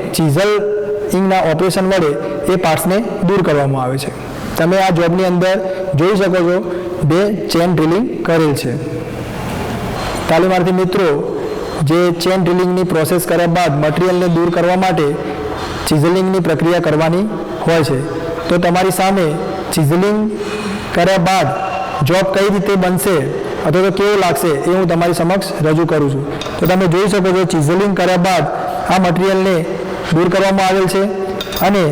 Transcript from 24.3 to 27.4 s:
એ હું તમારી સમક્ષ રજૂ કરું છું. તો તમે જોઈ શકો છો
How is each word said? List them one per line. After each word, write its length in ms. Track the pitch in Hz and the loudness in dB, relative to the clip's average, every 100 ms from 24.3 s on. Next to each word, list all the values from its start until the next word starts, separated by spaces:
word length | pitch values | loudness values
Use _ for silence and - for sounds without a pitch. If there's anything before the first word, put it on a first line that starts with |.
| - 170 139 - | 0 0 0 0
એ 60 | 185 | 0
હું 100 | 180 | 0
તમારી 260 | 170 175 | 0 0
સમક્ષ 340 | 170 165 196 - - 156 | 0 0 0 -2 -2 0
રજૂ 200 | 156 165 | 2 2
કરું 260 | 156 143 | 0 0
છું. 120 | 135 139 - - - | -2 -4 -8 -8 -2
તો 40 | 170 | 0
તમે 200 | 185 185 | 2 2
જોઈ 220 | 175 202 | 2 2
શકો 160 | 202 185 | 2 2
છો 60 | 180 | 2